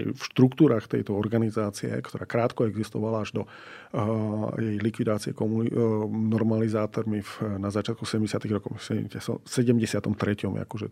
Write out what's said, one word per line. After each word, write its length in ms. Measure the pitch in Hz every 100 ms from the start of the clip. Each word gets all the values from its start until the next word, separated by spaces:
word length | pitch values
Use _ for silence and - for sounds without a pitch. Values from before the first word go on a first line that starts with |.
| 107
v 80 | -
štruktúrach 640 | - - 127 131 147 113 -
tejto 320 | 120 107 101
organizácie, 720 | 104 117 113 107 104 - 120
ktorá 400 | 120 131 - -
krátko 400 | 117 120 - 113
existovala 560 | 104 107 120 110 113 101
až 40 |
do, 100 | 120 107 - - - -
e, 120 | - 107 113 107 107 107 -
jej 160 | 110 104
likvidácie 560 | 110 107 110 104 -
komuni-, 400 | - 110 113 117
e, 40 | - 113 107 107 110 110
normalizátormi 960 | 110 113 110 110 107 107 - 110 104 101
v, 60 | - 110 98
na 160 | 101
začiatku 320 | 104 101 113 113
sedemdesiatych 480 | 113 107 104 110
rokov, 240 | 101 - 110
v 320 | - 110 107 113 - 110
sedemdesiatom 720 | - - 120 117 110 104 -
treťom, 480 | 104 101 104 101 104
akože 260 | 101 104 -